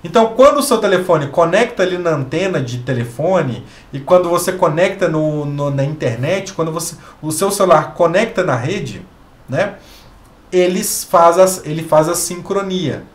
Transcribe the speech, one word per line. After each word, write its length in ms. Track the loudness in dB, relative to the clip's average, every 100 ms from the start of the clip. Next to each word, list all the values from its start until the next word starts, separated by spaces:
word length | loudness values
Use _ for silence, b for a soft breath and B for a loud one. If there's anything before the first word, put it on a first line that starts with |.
Então, 300 | 2 2 2 6
quando 220 | 6 6
o 40 |
seu 160 | 0 0
telefone 480 | 2 0 2 0 2
conecta 560 | 0 2 2 0 0
ali 160 | -2 0
na 120 | -2
antena 500 | -2 -2 -2 -2 -2
de 180 | -4 -6
telefone 880 | -4 -4 -4 -4 0 0 0 -6 B B B
e 60 | -12
quando 300 | 2 2 4
você 240 | 0 -2
conecta 560 | 0 0 2 0 0 -2
no, 360 | 0 -2 -2
no, 260 | -6 -4 -4
na 120 | -2
internet, 680 | -4 -2 -4 -2 -2 -4 -4
quando 180 | -6 -6
você, 240 | -4 -8 -12 B B
o 120 | -8
seu 180 | -2 -2
celular 440 | 2 4 4 2
conecta 500 | 0 2 2 0 -2
na 100 | -2
rede, 500 | -2 -2 -6 -8 -12 -18 _ _ _ -8
né, 260 | -4 -4 -6 B B B B -20 _ -2
eles 500 | 0 2 0 -4 -6
faz 360 | 0 4 6 6
as, 240 | 4 2
ele 180 | -6 -6
faz 260 | 2 2 2
a 60 |
sincronia 880 | -2 -4 -8 -4 -4 -2 -4 -4 -6 -14